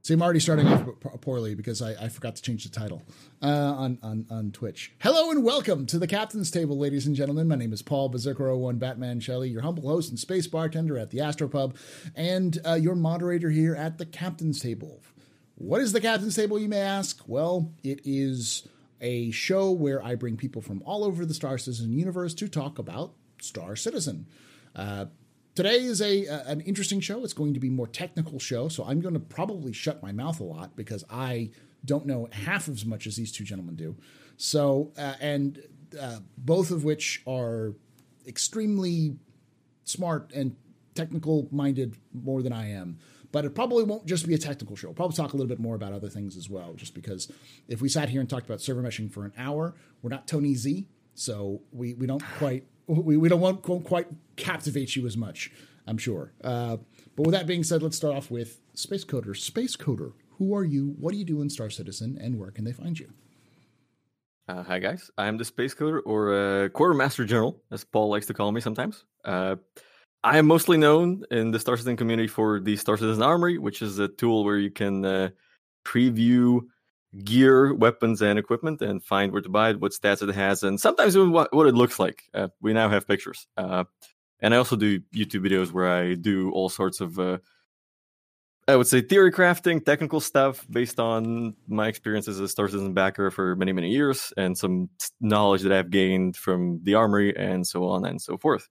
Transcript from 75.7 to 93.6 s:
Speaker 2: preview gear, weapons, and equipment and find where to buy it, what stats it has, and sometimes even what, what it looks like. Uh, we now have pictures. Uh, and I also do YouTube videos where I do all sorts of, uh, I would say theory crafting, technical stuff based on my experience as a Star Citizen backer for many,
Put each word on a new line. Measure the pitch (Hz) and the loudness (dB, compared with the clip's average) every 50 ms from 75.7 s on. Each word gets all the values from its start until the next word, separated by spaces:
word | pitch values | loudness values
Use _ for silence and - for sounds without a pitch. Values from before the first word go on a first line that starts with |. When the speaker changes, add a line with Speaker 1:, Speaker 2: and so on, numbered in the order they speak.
| _ _ _ | _ _ _
Speaker 2:
preview | - - 117 123 127 117 110 117 120 123 123 123 123 123 120 117 - _ _ _ _ _ _ _ _ - 101 98 | -2 2 4 4 4 4 4 4 6 6 6 6 6 4 4 2 -4 _ _ _ _ _ _ _ _ -16 -12 -4
gear, | 98 113 127 131 131 135 135 139 139 139 | 2 6 8 10 10 10 10 8 6 6
weapons, | 104 113 117 117 - 117 113 113 104 | 6 6 6 6 4 2 2 2 4
and | 107 104 104 | 4 4 4
equipment | 107 104 - 117 117 - 160 156 147 - | 2 2 0 -2 0 0 -4 -2 -2 -2
and | 104 98 92 - | -2 -2 -4 -2
find | - 101 98 101 98 | 0 2 2 2 2
where | 98 101 | 0 -2
to | - 92 | -2 2
buy | 92 104 110 113 | 2 4 4 4
it, | 107 101 | 2 2
what | 95 98 - | -2 -2 -2
stats | - - 101 101 98 | 2 2 2 2 4
it | 104 101 98 | 0 -2 0
has, | 98 98 98 98 95 | 2 2 2 2 2
and | - 95 98 101 | 2 0 0 4
sometimes | - - 349 - - 208 175 | 4 4 4 6 4 6 8
even | 196 190 180 | 8 8 8
what, | 165 165 147 - - | 6 6 4 6 6
what | 147 156 | 8 8
it | 139 120 | 8 8
looks | 117 123 120 - - | 8 4 4 4 0
like. | 98 90 - - _ _ - | 0 -2 -2 -6 _ _ -4
Uh, | 101 98 92 _ _ | -4 -4 -4 _ _
we | - 107 | -2 2
now | 110 113 113 | 4 4 4
have | 104 104 98 - | 4 4 2 4
pictures. | - 104 95 - - - - - _ _ | 2 0 0 0 -10 -14 -14 -20 _ _
Uh, | - 95 92 92 92 90 _ _ _ - - _ _ _ _ _ _ | -6 -4 -2 -2 -2 -2 _ _ _ -20 -20 _ _ _ _ _ _
and | - 107 117 | 2 4 6
I | |
also | 123 127 - 127 | 6 4 4 2
do | 104 107 104 101 92 - _ - | 2 4 2 2 0 -2 _ -4
YouTube | 110 104 - - 98 92 | -4 -4 -2 -2 -2 2
videos | 98 95 92 92 85 | 4 4 4 2 2
where | 85 92 90 | 0 2 2
I | 90 90 90 90 90 90 | 4 4 2 2 0 -2
do | 87 85 104 98 95 92 92 | 0 0 0 2 2 0 0
all | - 95 92 92 | 0 0 -2 -2
sorts | - - 95 95 - - | 0 0 -2 -2 0 -4
of, | 95 85 82 | -8 -6 -2
uh, | 95 92 92 92 92 _ _ _ _ _ _ _ _ _ _ _ _ _ _ _ _ _ _ _ _ _ _ _ _ _ | -2 -2 0 -2 -4 _ _ _ _ _ _ _ _ _ _ _ _ _ _ _ _ _ _ _ _ _ _ _ _ _
I | - 139 | 6 8
would | 127 123 | 8 8
say | - 135 127 | 8 6 4
theory | 120 - 190 196 190 180 | 4 6 8 8 8 8
crafting, | 175 185 180 175 175 170 - 180 170 156 156 | 8 6 6 6 6 4 2 2 2 4 4
technical | 147 147 147 160 147 160 156 | 2 2 2 2 -2 0 -2
stuff | 147 - - 143 135 135 131 - - - | -2 2 4 4 4 4 2 -2 -12 -4
based | 107 120 123 120 - - | 0 0 0 0 0 0
on | 117 113 113 113 113 113 117 117 117 113 107 _ _ | 0 2 2 0 0 -2 -2 -2 -4 -6 -8 _ _
my | - 107 107 107 | -4 0 0 0
experience | 110 107 - _ 113 107 107 98 | 0 -2 -2 _ -2 -2 -2 -2
as | - 101 95 | -4 -4 -4
a | 98 | -4
Star | 95 - - 104 | -4 0 0 0
Citizen | 92 101 101 98 98 90 | 0 0 -2 -2 0 2
backer | 95 95 95 95 - 98 95 | 4 2 2 2 2 0 0
for | - - 95 92 92 | 0 0 0 0 2
many, | 92 | 2